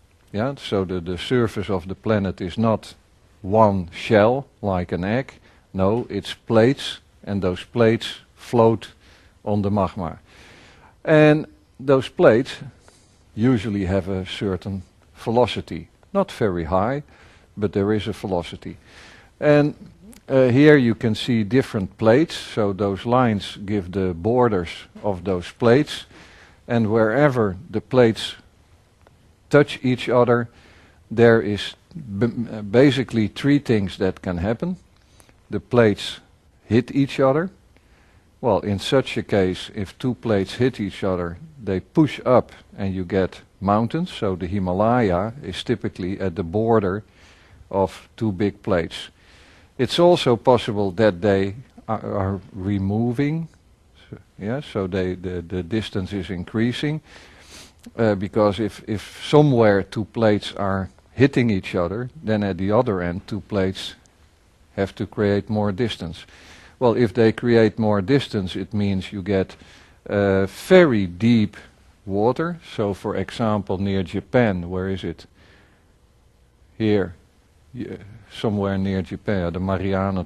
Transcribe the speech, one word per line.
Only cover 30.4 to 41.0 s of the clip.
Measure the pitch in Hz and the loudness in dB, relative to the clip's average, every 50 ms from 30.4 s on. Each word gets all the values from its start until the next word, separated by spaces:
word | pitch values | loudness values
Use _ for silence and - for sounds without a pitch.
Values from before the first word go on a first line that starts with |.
| 117 117 _ - - - - - _ _ _ _ _ - | 0 -4 _ -20 -20 -20 -20 -20 _ _ _ _ _ -6
there | 113 107 117 120 113 113 | 2 4 6 6 6 6
is | - 101 104 98 - - - _ _ _ - 165 156 120 98 98 | 4 0 -4 -4 -6 -10 -14 _ _ _ -18 -16 -14 -10 -4 -2
b-, | 117 - - - 113 - | -2 -2 -2 -2 -6 -8
uh, | 110 110 | -8 -10
basically | 107 101 101 120 139 147 123 135 120 - - 113 107 101 | -6 0 4 6 6 6 6 2 -2 -2 -2 0 -2 -2
three | - - - 139 143 143 | -2 -2 0 2 2 2
things | 139 - 120 107 98 92 - - | 2 2 0 0 0 -2 -4 -2
that | 101 92 92 - | -2 -2 -2 -4
can | - 95 90 87 | -6 -6 -4 -2
happen. | 85 101 120 - - 175 185 - _ _ _ _ _ _ _ - - _ _ _ _ - | -2 -2 -4 -4 -4 -6 -8 -8 _ _ _ _ _ _ _ -20 -20 _ _ _ _ -8
The | 107 101 | -8 -8
plates | - - - 120 117 107 101 - - - - - - _ _ _ _ _ _ _ _ | -6 0 4 4 4 4 4 0 -4 -10 -12 -14 -18 _ _ _ _ _ _ _ _
hit | - 104 120 123 - | 0 0 0 0 0
each | 107 135 139 135 - - | 0 -2 -2 0 0 0
other. | 139 135 135 151 170 190 - _ _ _ _ _ _ _ _ _ _ _ _ _ _ _ _ _ | 2 2 2 0 -2 -4 -8 _ _ _ _ _ _ _ _ _ _ _ _ _ _ _ _ _
Well, | - 123 101 90 | 0 0 0 0
in | - 104 101 95 | 0 -2 -4 -4
such | - - 143 135 127 - - 117 | -2 0 0 0 0 0 -4 -8
a | 98 | -4
case, | - - 104 95 92 92 - - - - | 0 2 2 2 2 0 -4 -8 -12 -10
if | 107 98 - - - | -10 -10 -10 -10 -6
two | - 127 117 | -6 -6 -4
plates | - - 117 107 98 98 - - | -4 -2 0 0 0 0 -2 -2
hit | - 123 131 120 - | -2 0 0 0 -2
each | 107 95 - - | -6 -8 -6 -6